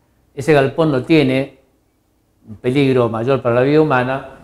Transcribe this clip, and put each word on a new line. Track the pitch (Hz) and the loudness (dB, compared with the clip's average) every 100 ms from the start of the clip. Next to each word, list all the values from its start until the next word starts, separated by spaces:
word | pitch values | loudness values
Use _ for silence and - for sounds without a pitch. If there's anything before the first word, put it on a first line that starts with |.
| _ _ _ | _ _ _
Ese | 147 127 | -6 0
galpón | 143 135 143 156 | 2 2 0 -2
no | 131 | -2
tiene | 127 160 131 131 139 - _ _ _ _ _ _ _ _ - | 0 2 2 0 -4 -12 _ _ _ _ _ _ _ _ -20
un | 107 | -8
peligro | 127 135 135 127 117 | -2 0 2 2 0
mayor | 113 120 135 | -2 -2 -2
para | 123 | 0
la | 120 | 0
vida | 139 151 | 2 2
humana. | 156 127 123 139 - - | 2 0 -2 -6 -10 -20